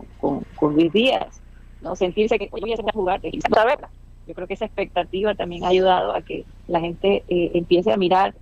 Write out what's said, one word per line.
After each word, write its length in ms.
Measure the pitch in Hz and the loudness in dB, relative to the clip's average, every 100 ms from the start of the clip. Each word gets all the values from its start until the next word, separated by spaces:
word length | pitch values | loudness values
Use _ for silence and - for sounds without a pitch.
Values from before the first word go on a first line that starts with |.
| - - | -14 -6
con, 240 | 147 139 - - | -4 -4 -6 -2
con 180 | 151 | 2
Luis 180 | 151 165 | 4 4
Díaz, 500 | 208 254 214 - - - - - - | 4 2 0 -4 -12 -20 -20 -20 -14
¿no? 140 | 170 180 | -10 -4
Sentirse 420 | 180 208 214 220 | -2 0 0 0
que, 120 | 202 | -2
"Oye, 120 | - | -8
voy 100 | 226 | -6
a 40 | 233 | -4
salir 120 | 208 | -4
a 40 | |
jugar", 280 | 214 180 196 | -2 -2 -2
y 160 | 160 - | -4 -6
saberla. 500 | - 220 226 285 - - - - - | 0 2 4 0 -4 -18 -20 -20 -16
Yo 60 | |
creo 140 | 170 180 | -12 -8
que 80 | 196 | -6
esa 100 | 214 | -6
expectativa 680 | - 190 180 175 190 208 | -4 -4 -4 -4 -2 -2
también 300 | 202 190 175 | -2 -6 -4
ha 60 | 185 | 0
ayudado 440 | 185 185 180 208 | 4 4 4 0
a 80 | - | -4
que 220 | - - - - - | -6 -10 -12 -18 -4
la 140 | 170 | -2
gente, 420 | 170 165 196 202 - | -2 -2 0 0 0
eh, 220 | 175 165 | 0 0
empiece 400 | 175 170 175 196 | 0 2 2 4
a 40 | 214 | 2
mirar 360 | 180 185 196 - | 4 4 2 -2